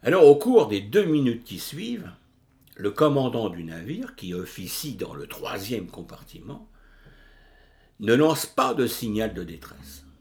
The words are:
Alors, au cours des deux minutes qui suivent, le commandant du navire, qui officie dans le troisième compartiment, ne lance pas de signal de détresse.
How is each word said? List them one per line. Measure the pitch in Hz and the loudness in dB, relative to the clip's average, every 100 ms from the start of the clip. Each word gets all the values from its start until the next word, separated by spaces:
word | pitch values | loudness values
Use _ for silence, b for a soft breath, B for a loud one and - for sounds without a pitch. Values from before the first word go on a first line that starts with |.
Alors, | - 190 151 | 2 8 10
au | 143 | 10
cours | - 247 107 | 8 4 4
des | 101 | -2
deux | 101 175 | 0 0
minutes | 190 151 131 117 | 2 2 0 -2
qui | - 90 | -8 -12
suivent, | - 143 220 233 170 - _ _ _ _ _ - | -12 -12 -10 -10 -12 -18 _ _ _ _ _ -8
le | 98 | -6
commandant | 101 151 139 127 120 107 | 2 2 2 0 -2 -4
du | 85 | -6
navire, | 82 82 90 180 262 | -12 -12 -12 -10 -12
qui | - 92 | -14 -10
officie | 90 90 - 90 - 151 | -10 -10 -12 -12 -10 -10
dans | 101 - | -10 -12
le | 73 71 | -12 -14
troisième | - - - 98 117 90 | -12 -12 -10 -8 -8 -8
compartiment, | - 85 87 - - - 139 - b b b b b b b b b b b b _ | -16 -18 -20 -20 -20 -18 -18 -20 b b b b b b b b b b b b _
ne | 104 | 2
lance | 120 156 147 - | 4 4 2 -2
pas | - 127 | -2 0
de | 120 117 | 0 -2
signal | - 117 104 110 | -2 -4 -2 -4
de | 92 | -6
détresse. | 87 82 - - - - - - | -12 -14 -18 -20 -20 -20 -20 -20